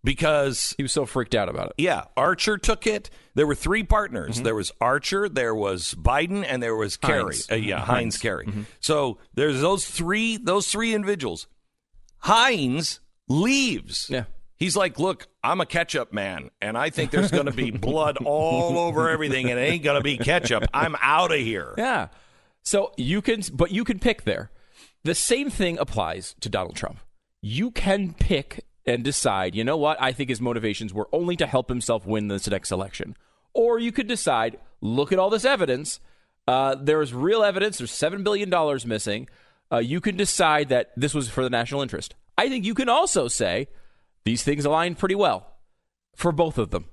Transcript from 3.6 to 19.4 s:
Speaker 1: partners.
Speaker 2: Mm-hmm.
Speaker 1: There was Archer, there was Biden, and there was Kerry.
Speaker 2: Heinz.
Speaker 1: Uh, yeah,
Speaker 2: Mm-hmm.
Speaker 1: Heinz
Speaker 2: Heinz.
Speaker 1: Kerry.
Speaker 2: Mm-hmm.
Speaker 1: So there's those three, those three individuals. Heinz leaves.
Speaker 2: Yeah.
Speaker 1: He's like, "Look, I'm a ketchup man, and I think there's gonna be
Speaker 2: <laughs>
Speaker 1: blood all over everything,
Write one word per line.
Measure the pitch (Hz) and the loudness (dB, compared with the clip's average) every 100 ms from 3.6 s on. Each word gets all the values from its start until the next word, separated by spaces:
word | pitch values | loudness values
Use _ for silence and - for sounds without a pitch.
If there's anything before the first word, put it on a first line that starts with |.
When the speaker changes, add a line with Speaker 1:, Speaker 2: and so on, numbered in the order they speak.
| 160 208 | 0 0
Speaker 1:
partners. | 190 214 202 120 - 113 | 4 2 2 -6 -4 -2
Speaker 2:
Mm-hmm. | |
Speaker 1:
There | 113 | -2
was | 110 92 - | -2 -4 0
Archer, | 120 139 - 196 202 | 2 2 0 -2 -2
there | 135 117 | 0 0
was | 110 101 92 - | 0 -2 -2 -6
Biden, | 87 80 135 175 196 160 | -2 2 2 0 -2 -2
and | 127 | -2
there | 117 110 | -2 -2
was | 104 - | -2 -2
Kerry. | 147 143 101 | 0 0 0
Speaker 2:
Heinz. | 73 - | -4 -2
Speaker 1:
Uh, | 113 | -2
yeah, | 104 90 | 0 -2
Speaker 2:
Mm-hmm. | 64 | 0
Speaker 1:
Heinz | 123 117 | 0 0
Speaker 2:
Heinz. | - | -2
Speaker 1:
Kerry. | 117 82 - | -2 -4 -6
Speaker 2:
Mm-hmm. | 104 107 - | -8 -10 -8
Speaker 1:
So | - 151 135 104 - | 0 2 0 -4 -8
there's | - 151 131 | 0 2 2
those | 160 196 - | 2 2 -2
three, | - 170 208 226 220 | -4 -2 0 0 -2
those | 226 196 - | 0 0 0
three | 208 226 | -2 0
individuals. | 214 202 202 123 82 - _ _ _ _ - - - | 0 0 -2 -4 -6 -12 _ _ _ _ -20 -20 -8
Heinz | - 220 254 220 131 139 160 - _ _ - | 4 6 6 4 0 0 -4 -8 _ _ 0
leaves. | 139 214 277 262 135 - - - | 2 4 4 2 -2 -6 -8 -4
Speaker 2:
Yeah. | 131 117 - - - | -4 -4 -10 -12 -4
Speaker 1:
He's | 180 202 | -2 2
like, | 185 - | 0 0
"Look, | 180 165 - _ | -2 -2 -10 _
I'm | 120 185 | -2 0
a | 165 | 0
ketchup | 170 170 143 117 | 0 0 -2 -4
man, | 104 98 87 64 _ | -4 -4 -6 -12 _
and | 104 113 | -4 -2
I | 151 | -2
think | 147 151 | -2 0
there's | 160 196 | 2 4
gonna | 175 139 | 4 2
be | 123 120 | 0 -2
Speaker 2:
<laughs> | 110 113 | 0 0
Speaker 1:
blood | 156 151 139 | 2 2 0
all | 123 147 160 165 170 170 | 0 2 2 2 2 2
over | 170 156 160 | 2 2 2
everything, | 160 151 131 | 2 0 0